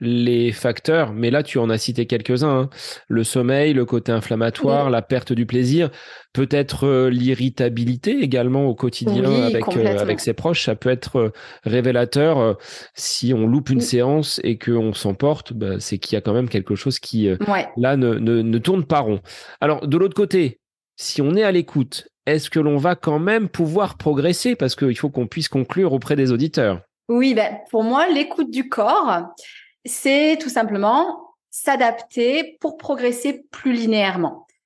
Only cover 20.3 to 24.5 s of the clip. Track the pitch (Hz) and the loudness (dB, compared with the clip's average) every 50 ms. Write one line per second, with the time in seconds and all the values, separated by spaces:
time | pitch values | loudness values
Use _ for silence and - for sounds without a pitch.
20.3 | - 190 165 127 117 _ _ _ _ _ _ _ _ - - - - - 139 143 | 2 0 0 0 -4 _ _ _ _ _ _ _ _ -14 -12 -8 -4 -2 0 2
21.3 | 170 208 220 202 185 175 170 - - 151 127 - - - - - _ _ - 135 | 2 2 2 4 2 2 0 0 -2 -2 -2 -2 -4 -14 -14 -16 _ _ -2 0
22.3 | 151 156 143 - - 160 151 151 147 143 139 175 175 175 - 156 147 151 165 196 | 0 0 -2 0 0 2 2 2 2 2 2 0 0 0 0 -2 0 0 0 0
23.3 | 220 226 214 175 - - 170 156 160 202 202 185 - - - 156 151 135 139 170 | 0 0 0 -2 -2 -2 -2 0 0 0 -2 -2 -4 -4 -2 0 0 2 2 0
24.3 | 175 - - 247 | 0 0 0 -2